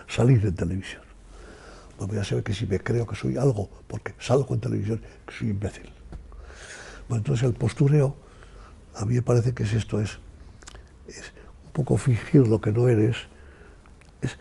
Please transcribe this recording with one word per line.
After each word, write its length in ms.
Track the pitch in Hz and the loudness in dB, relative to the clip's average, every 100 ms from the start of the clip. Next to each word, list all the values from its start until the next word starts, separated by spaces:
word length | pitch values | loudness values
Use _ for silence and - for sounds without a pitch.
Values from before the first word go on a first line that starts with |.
| - | -8
salir 380 | - 120 127 101 | 2 6 6 4
en 80 | |
televisión. 480 | 82 85 95 - - - - - - - - - - - - | 0 -2 -4 -6 -14 -20 -20 -20 -20 -20 -20 -20 -20 -20 -10
Bueno, 160 | 98 | -6
ya 100 | 107 | -4
se 100 | 98 123 | -2 -2
ve 60 | |
que 120 | 110 | -2
si 120 | 98 101 | -4 -2
me 120 | 95 | -2
creo 280 | - 117 113 | 0 -2 -2
que 100 | 104 | -4
soy 200 | 127 127 | -4 2
algo, 320 | 139 101 98 - - | 2 2 -4 -10 -12
porque 260 | - - - | -10 -10 -12
salgo 360 | - 123 - | 0 0 2
en 60 | 120 | -2
televisión, 420 | 120 110 104 113 - - - | -2 -2 -2 -4 -6 -18 -18
que 80 | |
soy 140 | - 117 | -6 -4
imbécil. 400 | 98 - - - - - - - - - - - - - - - | -4 -6 -8 -16 -20 -18 -16 -16 -18 -18 -18 -18 -18 -18 -18 -6
Bueno, 120 | 117 | -4
entonces 240 | 107 127 127 | 0 0 0
el 80 | |
postureo, 640 | 113 120 - 139 151 135 - - - - - - - - | 0 -2 2 4 6 4 -2 -14 -20 -20 -20 -20 -20 -20
a 100 | - | -6
mí 100 | 104 | 0
me 80 | 123 | 0
parece 300 | 117 123 117 | 4 4 2
que 120 | 120 | 0
es 80 | 110 | 0
esto, 280 | 113 - 104 | 0 -2 -2
es, 180 | 110 - - - - - - - - - - | -2 -6 -16 -20 -20 -20 -20 -20 -20 -20 -20
es 240 | - - - - - | -18 -18 -20 -20 -20
un 80 | - | -8
poco 240 | - 123 123 | -4 0 2
fingir 500 | - 110 - 151 120 | 2 0 4 6 6
lo 140 | 107 | 4
que 100 | 113 | 2
no 180 | 110 123 | 2 4
eres, 280 | 110 113 113 - - - - - - - - - - | 4 4 0 -8 -20 -20 -20 -20 -20 -20 -20 -20 -10
es 160 | 131 - | -10 -10